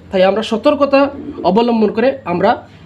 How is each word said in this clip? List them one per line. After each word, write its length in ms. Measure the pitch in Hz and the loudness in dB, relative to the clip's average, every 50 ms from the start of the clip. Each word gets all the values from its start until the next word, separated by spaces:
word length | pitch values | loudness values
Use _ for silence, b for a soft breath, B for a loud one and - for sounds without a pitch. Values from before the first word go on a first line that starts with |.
| - - | -12 -4
তাই 120 | - 190 185 196 | 0 2 2 2
আমরা 120 | 196 214 208 - | 2 0 -2 -4
সতর্কতা 500 | 226 214 - 294 294 277 285 277 277 277 285 269 - - - - - - - 170 | -4 0 0 0 2 2 0 2 2 2 2 0 -4 -8 -14 -14 -10 -4 -2 0
অবলম্বন 420 | 190 226 240 240 233 220 214 202 - | 2 2 2 2 0 2 0 0 0
করে 120 | 220 226 269 269 - - 165 175 | 0 0 0 -2 -2 -6 -6 -4
আমরা 180 | 175 180 214 247 - - B B B B | 0 0 0 0 -2 -4 B B B B